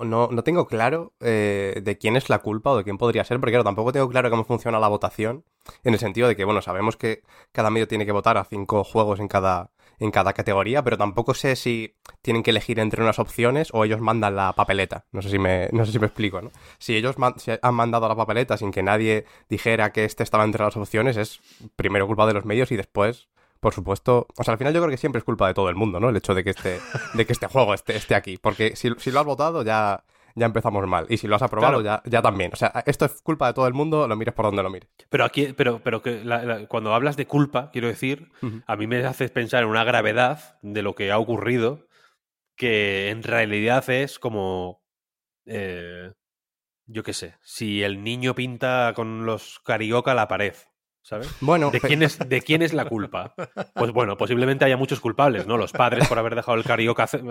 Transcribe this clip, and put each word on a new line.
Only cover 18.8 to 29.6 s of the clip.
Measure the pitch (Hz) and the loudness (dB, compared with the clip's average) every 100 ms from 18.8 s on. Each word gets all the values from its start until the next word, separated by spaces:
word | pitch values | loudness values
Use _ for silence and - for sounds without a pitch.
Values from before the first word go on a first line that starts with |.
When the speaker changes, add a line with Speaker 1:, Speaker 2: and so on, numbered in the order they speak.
Speaker 1:
nadie | 95 107 110 107 - - _ | 2 2 2 0 -2 -18 _
dijera | 107 117 113 107 | -2 0 0 0
que | 110 107 | 0 -2
este | - | -2
estaba | 117 110 | 0 2
entre | 107 107 | 2 2
las | 104 110 | -2 -2
opciones, | 98 110 131 113 | -2 0 0 0
es | 110 - _ - 113 - | -4 -10 _ -20 -14 -6
primero | 95 101 98 | 0 0 2
culpa | 107 110 | 4 4
de | |
los | 101 104 | 4 0
medios | 113 127 | 0 0
y | 113 | -2
después, | - 104 104 120 _ _ _ _ | -4 0 0 0 _ _ _ _
por | 110 | 0
supuesto, | - 90 98 - 123 - - | 0 -4 0 4 4 2 -4
o | |
sea, | 120 | -2
al | 110 | 0
final | 135 | 0
yo | 165 | 2
creo | 170 | 0
que | 127 | 0
siempre | 151 120 | -2 -2
es | |
culpa | - 110 95 | -2 2 2
de | |
todo | 92 95 | 2 0
el | 90 | 0
mundo, | 110 87 | -2 2
¿no? | 117 | 0
El | 101 | 2
hecho | - | 2
de | 95 | 0
que | 95 | 0
este, | - 95 90 - - - | -2 -4 -6 -8 -10 -4
de | 202 220 | 0 0
que | |
este | - 98 | 0 0
juego | 135 104 | 4 4
esté, | 98 - 110 | 2 -2 -6
esté | - | 2
aquí, | 101 101 92 | 0 0 -4
porque | 110 101 110 - | -2 0 0 0
si, | 120 117 | -4 -2
si | 135 | 0
lo | 135 | 0
has | 147 | 0
votado | 135 156 165 | 0 0 0